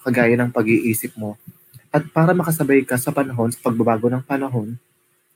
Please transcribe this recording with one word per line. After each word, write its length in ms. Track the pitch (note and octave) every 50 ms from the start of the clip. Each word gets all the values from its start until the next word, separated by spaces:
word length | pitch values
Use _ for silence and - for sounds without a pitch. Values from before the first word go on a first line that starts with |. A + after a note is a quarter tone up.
| -
kagaya 320 | C3 A#2 B2 A#2 A2+ A#2+
ng 160 | A#2+ B2 A#2+
pag-iisip 640 | - B2 G#2+ A2 A2+ G#2+ - A#2 A2 - - A#2+ -
mo. 240 | A2 G#2+ G#2 G#2 - _ - - _ _ _ - - _ _ -
At 160 | D3+ D#3+ -
para 240 | - D#3+ E3 F3 F3+
makasabay 480 | F3+ E3 E3+ D#3+ - D3 C3+ C#3 C3+ C3
ka 160 | - B2+ A#2+
sa 160 | - D3 C#3
panahon, 400 | C#3 C#3 C3+ B2 A#2 A2+ A#2 A#2+
sa 80 | - -
pagbabago 480 | B2+ A#2 A#2 A2 A#2 A2+ G#2+ A2+ A#2+
ng 160 | B2+ C3 C3
panahon, 500 | - C#3 C3+ C#3 C3 B2+ A#2 G#2 A2+ A#2+ - - _ _ _ _ _ _ _ _ _ _